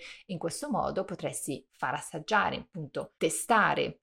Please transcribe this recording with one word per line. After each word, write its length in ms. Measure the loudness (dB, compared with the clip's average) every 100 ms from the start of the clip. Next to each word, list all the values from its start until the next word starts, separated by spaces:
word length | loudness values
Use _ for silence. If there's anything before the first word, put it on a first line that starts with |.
| -6 -16 -10
In 100 | -6
questo 280 | -6 -6 -2
modo 360 | 0 0 0
potresti 600 | -4 -4 -6 -6 -6 -6 -8
far 240 | -6 -2
assaggiare, 640 | -2 -6 -8 2 4 4 -2
appunto, 580 | -8 -10 -8 -6 -6 0
testare 840 | 0 2 4 6 6 4 0 -4